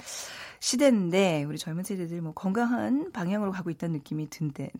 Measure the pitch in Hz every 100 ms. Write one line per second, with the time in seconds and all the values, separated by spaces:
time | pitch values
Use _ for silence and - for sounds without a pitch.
0 | - - - - - - - 254 285 220
1 | 175 185 196 151 147 151 - 165 190 190
2 | 165 170 160 - 190 214 240 240 214 269
3 | 359 - 175 208 202 185 170 165 170 156
4 | - 156 151 - 156 139 165